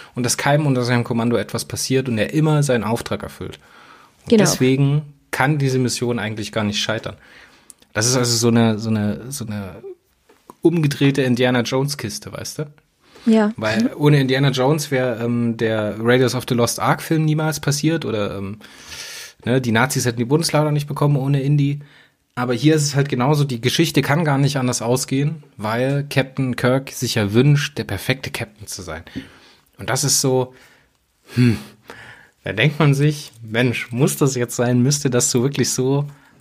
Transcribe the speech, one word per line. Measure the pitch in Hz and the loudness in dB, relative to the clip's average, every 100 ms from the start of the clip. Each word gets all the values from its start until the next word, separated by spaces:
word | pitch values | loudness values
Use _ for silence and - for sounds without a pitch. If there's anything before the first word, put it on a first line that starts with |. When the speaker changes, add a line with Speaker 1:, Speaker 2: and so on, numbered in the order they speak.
| - | -14
Speaker 1:
und | - | -6
dass | 123 - | -4 0
keinem | 139 147 151 | 2 2 2
unter | 123 | 0
seinem | 120 123 | 2 0
Kommando | 117 117 117 117 | 0 -2 0 0
etwas | 104 117 - | -2 -6 -8
passiert | - - 131 127 | -8 -2 -2 0
und | 110 | -2
er | 98 | 0
immer | 151 156 151 | 2 2 2
seinen | 143 120 | 2 0
Auftrag | 104 117 - 101 | 0 -4 -4 -8
erfüllt. | - - 92 - _ - - - - _ | -8 -12 -12 -14 _ -20 -20 -20 -20 _
Und | - | 2
Speaker 2:
Genau. | - | 4
Speaker 1:
deswegen | - - 131 131 139 147 - - - | 4 4 2 4 2 2 -2 -16 -10
kann | - 135 156 | -2 2 2
diese | 135 131 | 2 0
Mission | 123 - 120 120 | 0 -2 -4 -2
eigentlich | 107 110 101 | -4 -6 -6
gar | 113 | -2
nicht | 104 104 | -2 -2
scheitern. | - 110 - 98 - - - _ _ _ _ | -4 -4 -6 -14 -20 -20 -20 _ _ _ _
Das | 104 117 | -4 0
ist | 131 | 0
also | 120 117 | 0 2
so | 117 | 2
eine, | 117 113 107 | 4 2 0
so | 110 | -2
eine, | 110 104 - 123 | -2 -2 -4 -8
so | 139 - | -12 -8
eine | 104 98 - 381 - _ _ _ _ _ - | -8 -10 -14 -18 -20 _ _ _ _ _ 0
umgedrehte | 170 170 147 139 139 143 | 2 2 0 2 2 2
Indiana | 127 120 123 123 | 0 2 2 2
Jones | 113 131 139 143 | 0 -2 -2 -4
Kiste, | 107 - - | -8 -10 -12
weißt | - - - | -12 -12 -10
du? | 147 _ _ _ _ - 233 | -12 _ _ _ _ -6 2
Speaker 2:
Ja. | 220 208 220 | 4 2 0
Speaker 1:
Weil | 214 220 | -2 0
Speaker 2:
Mhm. | 240 - | 0 2
Speaker 1:
ohne | 147 147 | 4 4
Indiana | 131 131 139 | 4 2 2
Jones | 127 127 160 - | 2 2 2 0
wäre, | 131 127 110 | -2 0 -2
ähm, | 120 120 117 113 | -2 0 0 0
der | 113 110 104 104 | 0 0 -2 -2
Raiders | 117 127 127 | 2 4 4
of | 123 - | 0 -2
the | |
Lost | 120 117 - | 0 0 0
Ark | 120 143 | -2 -2
Film | - 160 | 0 0
niemals | 156 156 156 147 | 2 0 -2 -2
passiert | - 143 156 165 | -2 0 0 0
oder, | 113 107 101 98 | -2 -2 -4 -4
ähm, | 98 107 - - - - - - - _ | -8 -10 -16 -20 -20 -16 -16 -16 -18 _
ne, | 107 131 | -2 0
die | 120 | 2
Nazis | 110 131 131 120 | 2 2 0 -2
hätten | 113 | -2
die | |
Bundeslade | 120 151 160 151 151 | 0 0 2 0 0
nicht | 147 143 | 0 -2
bekommen | 139 147 143 | 0 0 2
ohne | 135 143 | 0 0
Indy. | 139 147 143 143 - - _ _ _ - | 2 2 2 -2 -10 -20 _ _ _ -6
Aber | 123 | -4
hier | 117 147 156 | 2 4 4
ist | |
es | 143 | 2
halt | 143 139 | 0 0
genauso, | 123 131 151 | 0 2 2
die | 143 117 | 0 0
Geschichte | 120 - 160 - | -2 2 2 2
kann | 127 147 | 2 2
gar | 147 135 | 2 2
nicht | 139 143 | 2 0
anders | 123 120 | -2 -2
ausgehen, | 113 127 - 135 147 160 - - | 0 -2 0 -2 -2 -4 -14 -8
weil | 107 117 131 143 143 | -4 -2 0 -2 -2
Captain | 143 135 - 131 | -2 -2 -2 -4
Kirk | 120 123 135 139 | 0 0 0 -2
sich | - 117 113 | -6 -4 0
ja | 101 | 2
wünscht, | 113 143 143 143 - | 4 6 4 0 -6
der | |
perfekte | 104 98 - 131 - | -6 -6 -4 -4 -6
Captain | - 113 - 104 | -8 -10 -12 -16
zu | - | -14
sein. | 87 80 - - - - - _ _ - | -12 -14 -12 -16 -16 -20 -20 _ _ -14
Und | 101 | -6
das | 131 | -2
ist | 139 - | 0 0
so, | 135 127 123 - - _ _ _ _ _ _ | 2 0 -2 -8 -20 _ _ _ _ _ _
hm, | 120 123 101 - - - - - - - _ | 2 4 2 -6 -20 -20 -20 -20 -20 -20 _
da | 98 | -6
denkt | 98 143 147 | 2 2 4
man | 147 | 2
sich, | 139 147 151 - - | 4 2 0 -10 -18
"Mensch, | 113 110 123 110 - | -6 0 0 0 -6
muss | 117 156 - | 0 0 2
das | 139 127 | 0 0
jetzt | 120 | -4
sein? | - 120 123 | -2 2 4
Müsste | 127 143 135 | 2 2 0
das | 120 - | 0 2
so | 123 | 0
wirklich | 131 139 120 | 0 0 -2
so | - 131 139 143 - _ _ | 0 0 0 -2 -10 _ _